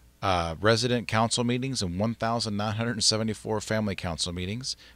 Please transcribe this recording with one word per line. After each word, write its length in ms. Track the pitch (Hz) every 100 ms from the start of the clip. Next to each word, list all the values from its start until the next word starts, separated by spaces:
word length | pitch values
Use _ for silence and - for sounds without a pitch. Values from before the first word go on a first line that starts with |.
| - _
uh, 340 | 104 90 82 80
resident 460 | 101 113 120 120 -
council 360 | 110 113 -
meetings 380 | 120 123 131 127
and 180 | 95 87
one 140 | 110
thousand 420 | 113 113 117 110 101
nine 200 | 107 107
hundred 280 | 117 110
seventy-four 560 | - 110 110 107 110 110
family 340 | - 107 104 92
council 360 | 92 80 -
meetings, 460 | 87 90 113 135 - -